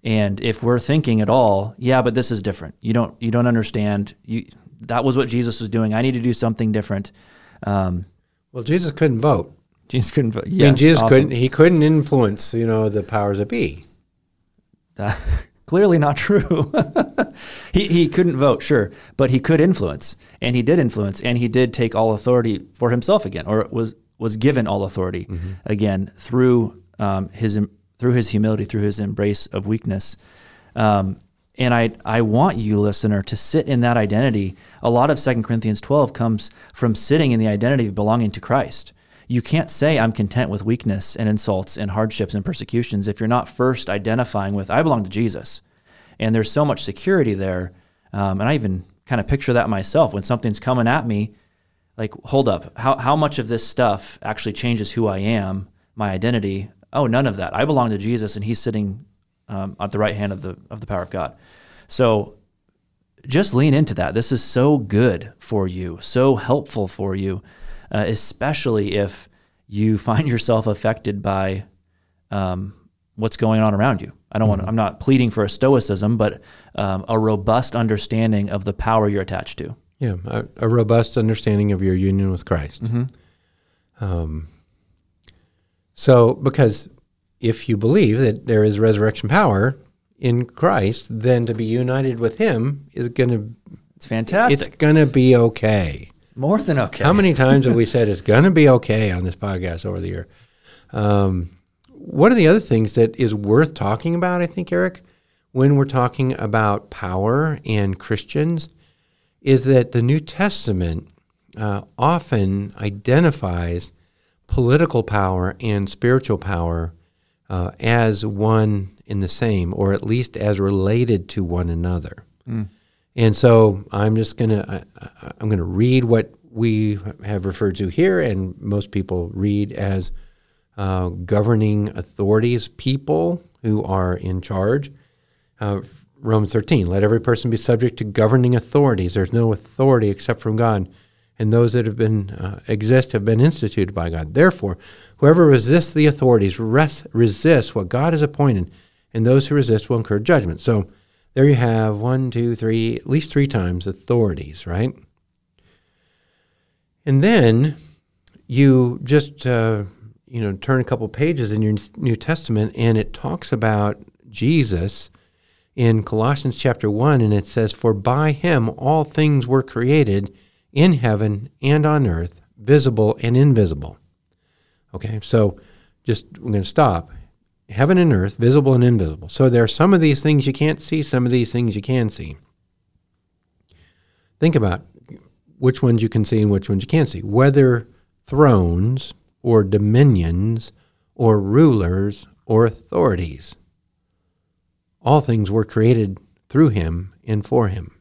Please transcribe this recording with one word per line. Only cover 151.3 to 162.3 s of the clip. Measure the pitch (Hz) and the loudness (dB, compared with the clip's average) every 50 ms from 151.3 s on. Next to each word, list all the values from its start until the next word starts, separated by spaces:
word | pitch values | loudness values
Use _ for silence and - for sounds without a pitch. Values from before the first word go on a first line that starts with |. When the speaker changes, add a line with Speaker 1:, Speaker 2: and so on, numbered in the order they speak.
| _ | _
Speaker 2:
there | 131 135 | 2 4
you | 147 143 | 4 4
have | 120 123 117 113 110 110 107 107 104 | 4 2 2 2 2 0 0 -2 -2
one, | 107 123 127 131 131 127 | -2 -2 -2 -2 -2 -4
two, | 117 117 117 120 117 | -4 -2 -2 -2 -2
three, | 113 - 110 110 113 113 113 117 117 | -2 -2 -2 0 0 0 -2 -2 -4
at | - - | -4 -2
least | 131 156 151 - | -2 -2 -2 0
three | - 143 139 135 | 0 0 0 2
times | 139 110 92 87 90 90 90 98 | 0 -2 -2 0 -2 -4 -6 -8
authorities, | 92 - _ - 123 120 113 101 85 71 69 69 78 85 - - | -10 -10 _ -2 0 2 2 0 0 -4 -8 -14 -14 -14 -10 -6
right? | 85 92 110 127 - - - _ _ _ _ _ _ _ _ _ _ _ _ _ _ _ _ _ _ _ _ _ _ _ _ _ _ _ _ _ _ _ _ _ _ _ _ _ _ _ _ | -4 -2 -2 -2 -4 -8 -20 _ _ _ _ _ _ _ _ _ _ _ _ _ _ _ _ _ _ _ _ _ _ _ _ _ _ _ _ _ _ _ _ _ _ _ _ _ _ _ _
And | 151 135 139 147 | 0 2 4 4
then | 202 233 214 139 117 110 117 135 156 147 - - - _ _ _ _ _ _ _ _ _ _ _ _ | 4 4 6 6 6 4 4 2 0 -2 -6 -16 -20 _ _ _ _ _ _ _ _ _ _ _ _
you | - 123 139 139 131 131 123 123 123 - - | 2 4 6 6 6 6 4 2 0 -4 -4
just, | 123 139 151 143 147 - - - | 0 2 0 0 0 -12 -8 -4
uh, | 127 123 117 113 113 110 104 104 95 - _ - 110 - _ _ _ | 0 0 2 2 0 0 -2 -4 -8 -12 _ -20 -20 -20 _ _ _
you | 127 117 | -8 -6
know, | 110 104 98 | -4 -4 -4
turn | 95 - - 135 131 | -6 -2 0 0 0
a | 123 | 0
couple | - - - 110 101 | -2 -4 -4 -4 -8
pages | - - 139 160 170 143 123 104 | -4 -4 -2 -2 -2 -2 -4 -2
in | 104 107 | -2 0
your | 110 107 107 101 - - _ | 0 0 0 -2 -4 -12 _
New | - - 131 117 | -6 -2 -2 -2
Testament, | 110 - - | -2 -2 -4